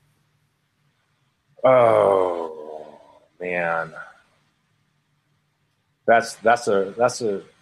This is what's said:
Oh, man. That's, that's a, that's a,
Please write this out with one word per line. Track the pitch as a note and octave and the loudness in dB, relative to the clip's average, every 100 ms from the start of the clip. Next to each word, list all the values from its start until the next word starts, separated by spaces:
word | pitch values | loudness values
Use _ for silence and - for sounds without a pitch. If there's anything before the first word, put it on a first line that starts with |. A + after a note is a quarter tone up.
| _ _ _ _ _ _ _ _ _ _ _ _ _ _ _ _ | _ _ _ _ _ _ _ _ _ _ _ _ _ _ _ _
Oh, | B2 B2+ A#2 G#2+ G2+ F#2+ F2+ E2+ E2 D#2+ D#2 D#2 D2+ D2 - _ _ - | 2 4 4 4 4 2 0 -4 -8 -12 -16 -16 -18 -20 -20 _ _ -14
man. | F2+ F2+ E2+ E2 E2 - - - _ _ _ _ _ _ _ _ _ _ _ _ _ _ _ _ _ _ - | -8 -6 -4 -4 -8 -14 -20 -20 _ _ _ _ _ _ _ _ _ _ _ _ _ _ _ _ _ _ 2
That's, | A#2 A2 - | 2 2 -2
that's | G#2+ A#2+ - | 0 0 0
a, | G2 F#2+ G#2+ | -2 -2 0
that's | B2 - | -2 0
a, | A2+ G2 - _ | -6 -6 -10 _